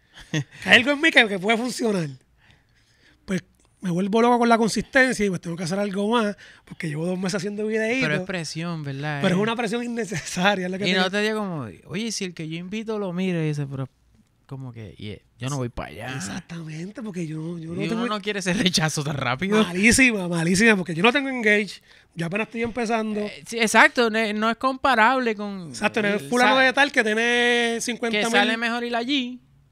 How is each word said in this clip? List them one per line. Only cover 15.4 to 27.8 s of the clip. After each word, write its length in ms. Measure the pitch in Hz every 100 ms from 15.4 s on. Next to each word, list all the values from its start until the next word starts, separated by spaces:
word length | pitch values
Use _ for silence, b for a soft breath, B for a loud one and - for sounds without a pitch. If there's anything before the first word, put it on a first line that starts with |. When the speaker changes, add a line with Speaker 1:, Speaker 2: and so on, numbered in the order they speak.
| 127
Speaker 1:
no 80 | 139
voy 120 | 120
pa' 160 | - 64
allá". 300 | 76 120 131
Speaker 2:
Exactamente, 880 | 190 190 - 170 160 156 180 240
porque 240 | 220 180 160
yo, 300 | 156 160 175
yo 140 | 160
no 100 | 175
Speaker 1:
Y 40 | 190
Speaker 2:
tengo 140 | 226
Speaker 1:
uno 120 | 233 214
no 60 |
quiere 180 | 208 202
ese 140 | 185
rechazo 500 | 180 185 - 156 156
tan 120 | 143 135
rápido. 480 | 123 131 190 214
Speaker 2:
Malísima, 640 | 202 180 214 226 254 214 175
malísima, 480 | 170 165 185 226 202
porque 200 | 180 160
yo 80 |
no 80 | 220
tengo 160 | 269 269
engage. 520 | 254 220 208 208 - b b b -
Yo 100 | 165
apenas 220 | 202 214
estoy 160 | 233
empezando. 580 | 233 254 220 233 220 208
Speaker 1:
Eh, 220 | 208 143 170
sí, 140 | 226
exacto, 500 | 220 220 294 - 233
no 80 | 220
es, 160 | 220
no 160 | 214 220
es 80 | 226
comparable 800 | 262 262 285 220 220 262 240 214
con 340 | 208 196 175
Speaker 2:
Exacto, 320 | 220 208 220
no 60 | 208
es 140 | 202
Speaker 1:
el 60 | 139
Speaker 2:
fulano 260 | 247 247 262
Speaker 1:
sa- 60 |
Speaker 2:
de 100 | 262
tal 180 | 262 277
que 120 | 269
tiene 760 | 214 214 233 240 240 240 233
cincuenta 380 | 233